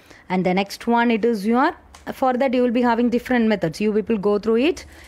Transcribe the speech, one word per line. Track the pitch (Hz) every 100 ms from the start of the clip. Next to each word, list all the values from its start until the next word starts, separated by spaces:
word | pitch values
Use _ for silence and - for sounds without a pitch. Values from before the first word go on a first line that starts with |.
| - - -
And | 185 180
the |
next | 185 196 - -
one | 233 233
it | 220
is | 233 220 202
your, | 240 311 - - - -
for | - 254
that | 247 269
you | 247
will | 247
be | 233
having | 240 233 247
different | 233 - 247 220
methods. | 202 165 -
You | 214
people | 214 214 220
go | 202 208
through | 214 226
it. | 294 285 - -